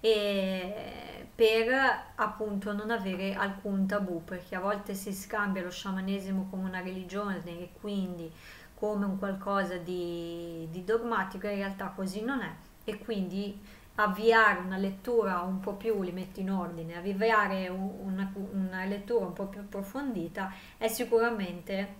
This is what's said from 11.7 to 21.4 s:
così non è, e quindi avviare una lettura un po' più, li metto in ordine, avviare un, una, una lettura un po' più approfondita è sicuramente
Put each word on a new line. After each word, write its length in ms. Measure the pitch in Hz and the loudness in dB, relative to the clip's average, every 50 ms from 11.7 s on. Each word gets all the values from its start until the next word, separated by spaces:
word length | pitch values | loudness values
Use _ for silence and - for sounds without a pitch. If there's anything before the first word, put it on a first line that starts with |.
| 196 - 202 185 | -4 -4 -6 -8
così 340 | - - 190 190 185 208 214 | -6 -4 -4 -4 -4 -4 -4
non 180 | 240 277 262 | -2 -2 -2
è, 100 | 208 156 165 - - - - - - | -2 -4 -8 -12 -16 -20 -20 -12 -6
e 140 | - 208 202 | -6 -6 -6
quindi 800 | - - 226 202 190 175 170 196 202 202 202 - - - - - - - - | -4 -4 -2 -2 -2 -2 -2 -2 -4 -4 -6 -8 -14 -18 -20 -20 -20 -14 0
avviare 640 | - 208 208 190 196 214 226 226 226 220 208 196 180 | 2 2 2 2 4 6 8 10 10 10 8 8 6
una 180 | 185 185 190 190 | 0 -2 0 0
lettura 640 | 196 196 190 - - - 240 226 208 190 185 175 | 0 0 -2 -4 -4 2 4 4 4 6 4 2
un 200 | 175 185 190 190 | 0 0 -2 -2
po' 140 | - 208 196 | -2 -4 -6
più, 260 | - - 226 220 202 | -2 0 0 2 2
li 120 | 190 175 175 | 0 -2 -2
metto 280 | 185 185 - - - | -4 -6 -8 -6 -4
in 100 | 190 190 | -2 0
ordine, 460 | 196 185 175 170 170 165 165 165 170 | 0 0 0 -2 -4 -6 -6 -6 -6
avviare 720 | 175 175 196 202 190 214 226 226 214 208 196 190 190 185 180 | -4 -4 -2 0 2 4 6 8 6 6 6 2 0 0 -2
un, 240 | 185 190 190 196 - - | -2 -2 -4 -4 -4 -4
una, 320 | 196 196 190 190 196 190 - 196 196 190 - | -4 -4 -2 -2 -2 -2 -2 -6 -8 -4 -2
una 320 | 196 190 185 185 185 185 | -2 -2 0 -2 -2 -2
lettura 400 | 190 202 202 202 - 240 233 190 | -2 -2 -4 -2 0 2 2 2
un 80 | 175 170 | 0 -4
po' 120 | - 202 | -4 -6
più 140 | 190 - 202 | -6 -6 -10
approfondita 920 | 202 202 - 196 196 - - 262 285 277 233 190 165 - - - 190 190 190 - - - - - | -12 -8 -6 -6 -6 -4 -4 -4 -4 -2 -2 -2 -4 -4 -4 -4 -6 -6 -6 -10 -14 -18 -12 -2
è 100 | - 220 | -2 0
sicuramente 1040 | 220 - 247 - 240 226 226 240 233 214 | 0 0 0 4 6 6 6 6 2 0